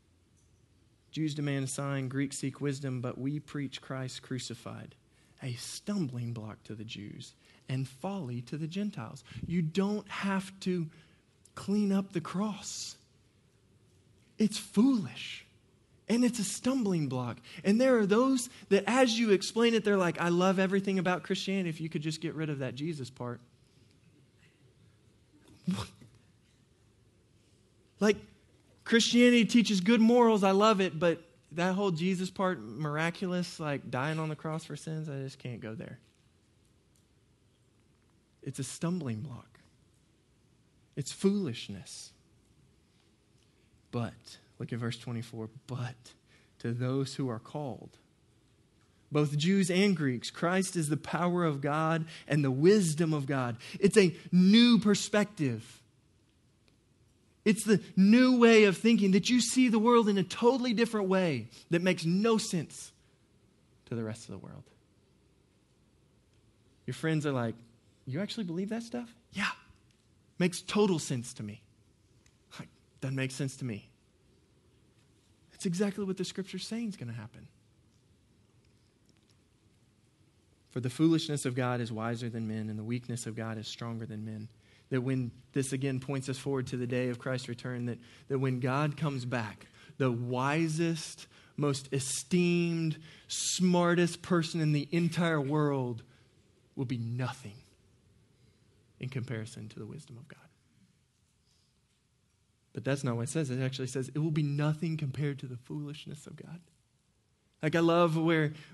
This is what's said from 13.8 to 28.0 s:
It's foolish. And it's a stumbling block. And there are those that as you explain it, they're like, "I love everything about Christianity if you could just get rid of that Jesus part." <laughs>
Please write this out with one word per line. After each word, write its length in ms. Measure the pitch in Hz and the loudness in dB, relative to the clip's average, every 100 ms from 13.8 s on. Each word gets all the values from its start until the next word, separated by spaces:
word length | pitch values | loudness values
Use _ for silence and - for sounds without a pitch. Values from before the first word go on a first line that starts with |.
| _ _ _ _ _ _ | _ _ _ _ _ _
It's 220 | 220 - | 0 0
foolish. 880 | - - 254 254 139 - - - - _ _ _ _ _ - | -4 4 4 4 0 -8 -12 -14 -18 _ _ _ _ _ -2
And 160 | 233 247 | 2 2
it's 160 | 240 | 0
a 40 | 196 | -4
stumbling 640 | - 247 269 202 175 143 | -2 -2 0 0 0 0
block. 300 | 127 123 - - - | -2 -4 -8 -14 -6
And 180 | 180 214 | 2 4
there 160 | 262 247 | 6 6
are 80 | 202 | 6
those 440 | 208 262 262 - - - | 4 4 2 -2 -12 0
that 140 | 196 202 | 2 4
as 280 | 247 262 220 | 4 4 4
you 140 | 226 | 4
explain 440 | 185 - 226 233 226 | 4 2 2 4 4
it, 100 | 214 | 2
they're 120 | 202 | 2
like, 240 | 175 160 | 2 2
"I 100 | 170 | 2
love 280 | 175 185 185 | 4 4 4
everything 400 | 190 196 196 190 | 2 2 0 0
about 240 | 180 180 | 0 -2
Christianity 460 | - 190 - 196 175 | -2 -4 -2 -2 -2
if 120 | 160 | -4
you 80 | 160 | -6
could 140 | 156 | -4
just 180 | 156 156 | -4 -4
get 140 | 165 139 | -6 -4
rid 160 | 160 | -4
of 80 | 139 | -4
that 160 | 131 123 | -4 -4
Jesus 340 | 156 151 123 | -6 -6 -10
part." 320 | - 123 120 - _ _ _ _ _ _ _ _ _ _ _ _ _ _ _ _ _ _ _ _ - - | -10 -10 -10 -14 _ _ _ _ _ _ _ _ _ _ _ _ _ _ _ _ _ _ _ _ -12 -6
<laughs> 60 | 180 - - - - _ _ _ _ _ _ _ _ _ _ _ _ _ _ _ _ _ _ | -6 -8 -14 -20 -20 _ _ _ _ _ _ _ _ _ _ _ _ _ _ _ _ _ _